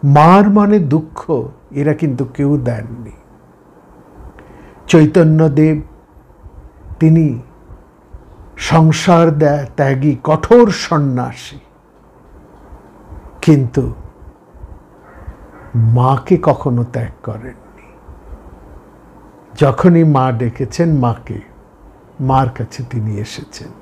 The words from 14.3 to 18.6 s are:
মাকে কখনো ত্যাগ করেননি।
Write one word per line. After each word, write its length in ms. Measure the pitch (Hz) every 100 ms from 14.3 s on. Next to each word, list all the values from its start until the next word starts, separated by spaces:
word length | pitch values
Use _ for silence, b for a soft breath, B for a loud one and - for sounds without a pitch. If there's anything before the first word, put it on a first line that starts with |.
| - _ - - - _ _ - - - - - - - 120
মাকে 640 | 113 117 127 135 - 180
কখনো 420 | - - 147 120
ত্যাগ 260 | 120 120 117 -
করেননি। 580 | - 107 127 123 - - - - - - - - - -